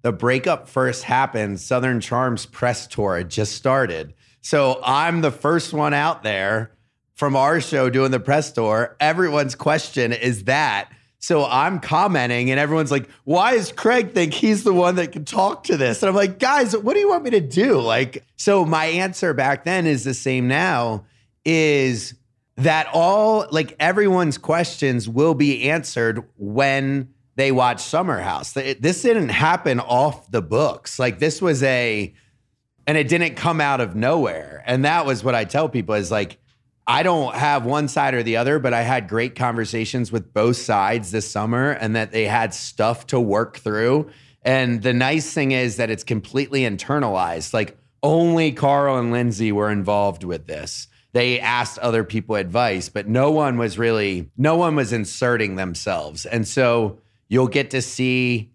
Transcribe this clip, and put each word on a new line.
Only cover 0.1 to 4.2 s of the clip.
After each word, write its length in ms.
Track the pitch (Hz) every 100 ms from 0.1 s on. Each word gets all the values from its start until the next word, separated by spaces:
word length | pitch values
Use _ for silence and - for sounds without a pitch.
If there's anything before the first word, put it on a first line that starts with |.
breakup 560 | 95 120 131 - 156 -
first 340 | - 127 117
happened, 580 | - 131 135 113 104 95
Southern 400 | - 127 127 120
Charms 460 | - 123 127 117 -
press 400 | - 123 117 -
tour 300 | - 101 87
had 100 | 87
just 220 | - 104 -
started. 580 | 135 135 120 82 76 -